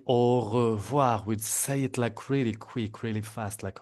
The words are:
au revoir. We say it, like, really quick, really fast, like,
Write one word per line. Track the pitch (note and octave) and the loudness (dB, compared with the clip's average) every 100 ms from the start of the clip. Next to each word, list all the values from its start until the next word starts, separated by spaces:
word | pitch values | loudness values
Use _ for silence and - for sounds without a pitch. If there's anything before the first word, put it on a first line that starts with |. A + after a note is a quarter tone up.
| - | 2
au | A#2+ A#2+ B2 G#2+ | 4 6 4 2
revoir. | A#2+ A#2 G#2+ A2 C#3+ C3 A2 G2 | 2 2 2 0 2 4 2 0
We | G#2+ | -4
say | - - - C#3 | -4 -4 -2 0
it, | C3 B2+ | -2 0
like, | A#2 A2 - | -2 -4 -2
really | C#3 A#2 | 0 0
quick, | A2 - B2+ G#2+ - | -2 -6 -6 -6 -6
really | A#2 G#2+ | -6 -4
fast, | G#2+ - G#2 - | -6 -8 -8 -6
like, | G2 - | -8 -10